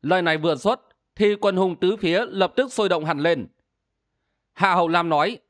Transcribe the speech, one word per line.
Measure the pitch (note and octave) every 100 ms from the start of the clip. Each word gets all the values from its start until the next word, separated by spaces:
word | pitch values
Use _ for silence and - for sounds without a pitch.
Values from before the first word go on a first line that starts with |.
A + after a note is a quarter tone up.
Lời | C#3 F#3
này | E3+ D#3
vừa | E3 C#3+
xuất, | G3 B3+ _ _ _ -
thì | G#3 G#3
quần | G3+ F#3
hùng | F#3+ D#3+
tứ | F3+ G#3
phía | F3 F3 B3+
lập | G3 F#3 -
tức | C4
sôi | - G3+
động | F3 D#3
hẳn | D3+
lên. | D#3+ E3 F#2+ _ _ _ _ _ _ _ _ _ _
Hạ | - G3 F3
Hầu | E3+
Lam | E3+ E3+
nói | D3+ E3 A#3 _